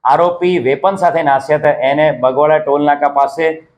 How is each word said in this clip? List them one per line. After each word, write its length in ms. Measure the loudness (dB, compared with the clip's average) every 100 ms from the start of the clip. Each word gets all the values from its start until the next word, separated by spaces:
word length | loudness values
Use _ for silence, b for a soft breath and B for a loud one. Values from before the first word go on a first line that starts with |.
આરોપી 560 | 2 2 2 0 -2 0
વેપન 360 | -2 0 -2 0
સાથે 280 | -2 0
નાસ્યા 340 | 0 0 0 0
હતા, 120 | 0
એને 420 | 0 0 2 0
બગવાડા 460 | 0 -2 2 2 2
ટોલ 280 | 0 0 0
નાકા 240 | 0 0
પાસે 580 | 0 -2 0 -4 -4 _